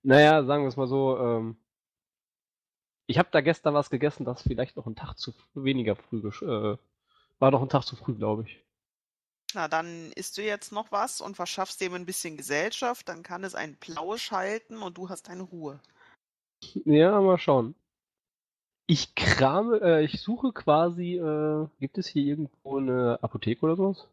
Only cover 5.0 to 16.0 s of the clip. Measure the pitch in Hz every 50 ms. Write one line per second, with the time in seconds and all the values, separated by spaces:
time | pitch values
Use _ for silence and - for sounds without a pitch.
5 | - 131 - - - - - _ _ _ _ 139 135 135 135 127 117 107 98 -
6 | - _ - 110 107 104 101 - - 170 120 107 107 107 104 - _ _ _ _
7 | _ _ _ _ _ _ _ _ 131 135 139 120 139 131 - 135 - - - -
8 | - - 120 104 110 107 107 107 113 - - _ _ _ _ _ _ _ _ _
9 | _ _ _ _ _ _ _ _ _ - - 202 165 151 156 160 165 170 170 165
10 | 165 156 - - - - - 196 208 214 208 202 - - 208 208 220 - - 202
11 | 220 262 - - - 190 196 - 175 - - - 190 - - - 196 180 180 180
12 | 180 175 185 - - 170 156 147 135 - 143 147 175 220 - - 262 240 247 -
13 | - - 175 165 170 - 175 180 190 190 - - - 156 143 _ - - 165 156
14 | 160 180 214 240 - - 220 185 190 196 214 226 _ _ 226 226 208 180 170 175
15 | 185 180 190 - _ - 180 185 190 180 185 170 156 143 139 135 _ _ _ _